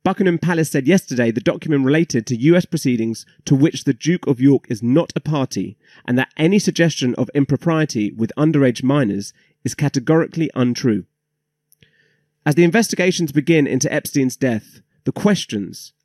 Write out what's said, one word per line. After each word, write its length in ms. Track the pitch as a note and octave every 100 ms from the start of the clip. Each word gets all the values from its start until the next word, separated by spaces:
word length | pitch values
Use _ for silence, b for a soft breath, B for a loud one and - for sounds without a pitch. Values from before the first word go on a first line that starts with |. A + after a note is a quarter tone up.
Buckingham 340 | F3+ F#3+ F#3 E3+
Palace 320 | D#3+ E3 D#3
said 160 | C#3+ C3
yesterday 460 | F#3+ - B2 A#2
the 80 | A2
document 460 | - E3+ D#3+ C#3+ C3
related 420 | D#3 E3 A#2+ -
to 80 | A#2
U 220 | D3 F3
S 80 | -
proceedings 600 | E3 C3+ A#2+ A2+ A2 - b -
to 100 | C#3
which 300 | D3+ - -
the 80 |
Duke 340 | A#2+ D3+ F3+ -
of 140 | A#2+
York 240 | C#3 C3 -
is 160 | G#2+
not 300 | A#2 D3 D#3+ D#3+
a 60 |
party, 560 | D3 D3+ C3 - F#2 - b b -
and 120 | B2
that 160 | - -
any 240 | D#3+ G3+
suggestion 560 | - D#3+ E3 - B2+ A#2+
of 140 | B2
impropriety 800 | C#3+ C#3 C#3 E3+ D#3+ D#3 A2+ G#2
with 220 | G#2+ A2+ -
underage 460 | D#3 D3 C3 A2+
minors 480 | B2+ D3 A2+ G2 G2+ - _ _
is 100 | A#2+
categorically 800 | - C#3+ C#3 A#2+ D#3+ - E3 D#3
untrue. 520 | - B2 A#2+ B2+ G2+ - _ _ _ _ _ _ _ _ _ _ _ _ _ D3
As 100 | D3
the 100 | F3
investigations 680 | G#3+ G#3+ - F3+ F3+ D#3+
begin 340 | C#3+ C#3+ D#3+ C#3
into 240 | B2+ -
Epstein's 420 | D3 - D3 C3 -
death, 460 | C3 A2 - - _ _ -
the 60 |
questions, 800 | - G#3 G3 - G#2+ E2+ - - _